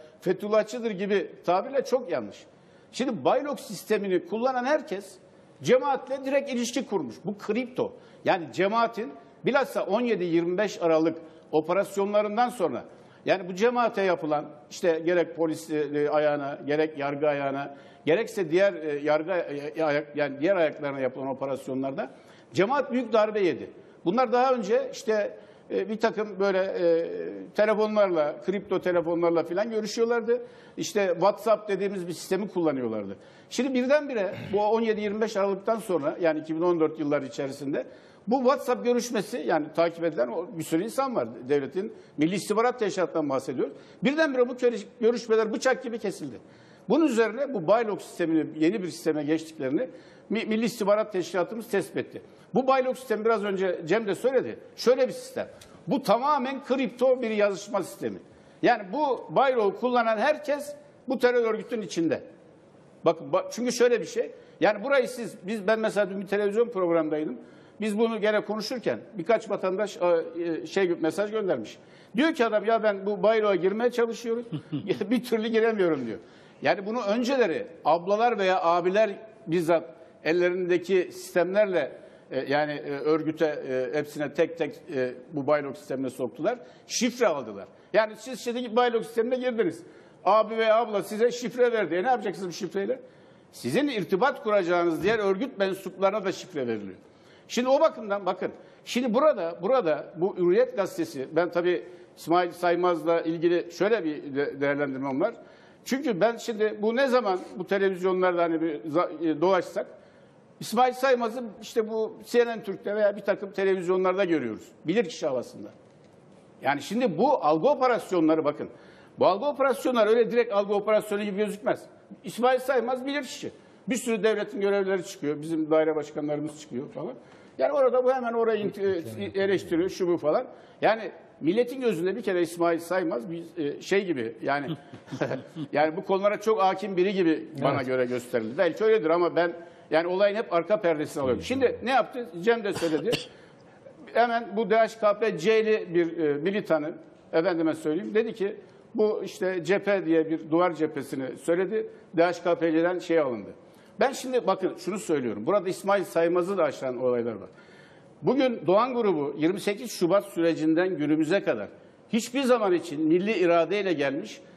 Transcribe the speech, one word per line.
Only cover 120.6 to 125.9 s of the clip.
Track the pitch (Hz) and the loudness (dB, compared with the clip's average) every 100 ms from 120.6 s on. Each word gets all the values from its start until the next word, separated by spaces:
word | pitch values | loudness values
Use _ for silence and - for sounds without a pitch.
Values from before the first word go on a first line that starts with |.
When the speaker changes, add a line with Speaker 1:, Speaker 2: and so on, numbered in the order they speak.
| 202 | 2
Speaker 1:
operasyonu | 202 214 214 - 202 | 0 2 2 2 -4
gibi | 208 190 | -2 -2
gözükmez. | 208 196 220 151 - - - - | -2 -2 -2 -2 -4 -20 -20 -16
İsmail | - 190 247 262 | -12 0 2 2
Saymaz | 262 262 233 254 262 | 2 0 0 -2 -4
bilirkişi. | 285 254 - - - - - - | -4 -6 -10 -12 -14 -20 -14 -6
Bir | 226 | -4
sürü | 240 226 | -2 0
devletin | 214 208 202 240 | 2 0 -2 -2
görevlileri | 196 202 190 190 170 | 0 2 2 -2 -4
çıkıyor. | - 147 147 | -6 -4 -4
Bizim | 156 160 151 | -4 -2 2
daire | 156 156 | 4 4